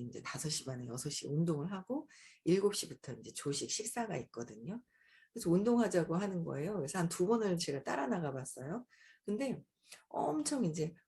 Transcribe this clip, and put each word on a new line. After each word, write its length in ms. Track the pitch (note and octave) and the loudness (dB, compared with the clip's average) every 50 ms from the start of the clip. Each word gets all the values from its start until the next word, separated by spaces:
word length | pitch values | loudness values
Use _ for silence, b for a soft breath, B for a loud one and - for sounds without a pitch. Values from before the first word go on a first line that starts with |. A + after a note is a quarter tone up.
| A#2+ | -6
이제 200 | A#2+ - - - | -6 -8 -10 -8
다섯 260 | - - C#3 - D3+ | -8 -6 -4 -4 -2
시 140 | D3+ - - | -2 -2 -4
반에 220 | C3 C3 B2+ B2 A#2+ | -4 -6 -6 -6 -6
여섯 220 | A#2 B2+ - D3 | -6 -6 -4 -4
시 180 | C#3 - - B2+ | -4 -4 -4 0
운동을 440 | C#3+ D3+ E3+ E3 D#3+ C#3+ C#3+ F3+ G3+ | 2 2 4 4 2 0 0 -2 -4
하고 360 | F#3+ F#3+ - B3 D4+ D#4 B B B B B B B - | -6 -4 -4 -4 -4 -4 B B B B B B B 2
일곱 300 | - F3 G3 G3 G3+ G3 | 4 6 6 6 4 2
시부터 360 | - - - C#3 - - - A#2+ | 0 -4 -6 -8 -12 -10 -10 -10
이제 180 | - - - - | -10 -10 -12 -10
조식 360 | - - D3 C#3 - - A#2 | -6 -2 -2 -2 -2 -2 -2
식사가 460 | - - G#3+ A#3 - A#3+ A#3 G#3+ F3 C3+ | -2 -2 -4 -4 -2 -2 -2 -2 -2 -4
있거든요. 640 | A2+ - - A2+ A#2+ - A2 G#2+ A#2 D#3 G#3 A#3+ b b b b b b b b b b - | -4 -6 -8 -8 -8 -8 -10 -10 -8 -8 -8 -8 b b b b b b b b b b -10
그래서 180 | A#2+ - F3+ | -2 2 4
운동하자고 640 | E3 F#3 G#3 A#3+ A#3+ A#3+ A#3 G3 F3+ F3+ D#3+ - D#3+ | 4 6 6 6 6 6 6 6 4 4 4 4 2
하는 280 | F3+ G#3 G3 F#3+ F3 E3 | 0 0 0 0 -2 -2
거예요. 300 | D3 C3+ C3+ D3 F#3 G#3+ | -2 -2 -2 -2 -2 -2
그래서 220 | F#3+ C#3 D3 - F#3 | -2 -2 -2 0 0
한 100 | E3+ E3+ | 0 0
두 180 | - - F3+ | 2 2 4
번을 320 | F#3+ A#3 A#3 A3 G3+ F3+ E3+ | 4 4 4 4 4 2 2
제가 260 | E3+ - C#3 C#3 - | 0 0 -2 -2 -2
따라 220 | B3 C4 C#4 C#4+ | -2 -2 0 0
나가 260 | C4 A3+ F3+ E3 C#3+ C3+ | 0 0 0 0 0 -2
봤어요. 520 | C3 C3 - - - B2+ C#3 F3+ A#3+ B3 B B B B B B B _ | -4 -6 -8 -8 -8 -6 -6 -6 -6 -8 B B B B B B B _
근데 380 | - G#3 G#3+ C#4 C4+ G3+ - - _ _ B B B B B B - | -4 -2 0 0 -2 -2 -4 -8 _ _ B B B B B B -8
엄청 560 | - - - D4 D4+ D#4 D4 - D4 C4+ A3+ | -4 -2 0 0 0 0 0 0 0 2 2
이제 300 | E3 D#3 F3 D3+ E3 b b b | 0 0 0 -2 -2 b b b